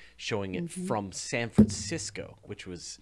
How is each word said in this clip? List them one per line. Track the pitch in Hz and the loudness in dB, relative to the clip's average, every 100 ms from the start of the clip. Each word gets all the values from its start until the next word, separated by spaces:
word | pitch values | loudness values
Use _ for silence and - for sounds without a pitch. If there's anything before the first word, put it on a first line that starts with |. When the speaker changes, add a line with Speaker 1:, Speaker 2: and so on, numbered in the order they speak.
| - - | -18 -10
Speaker 1:
showing | - 107 98 92 | -4 -2 -2 -4
it | 170 | -4
Speaker 2:
Mm-hmm. | 185 180 | -4 -2
Speaker 1:
from | 110 98 | -2 -2
San | - - 127 117 | -6 -4 -2 4
Francisco, | - 214 - - 165 - - - - | 8 8 6 -2 -4 -4 -8 -10 -12
which | - 101 95 | -12 -10 -8
was | 87 - - | -10 -10 -14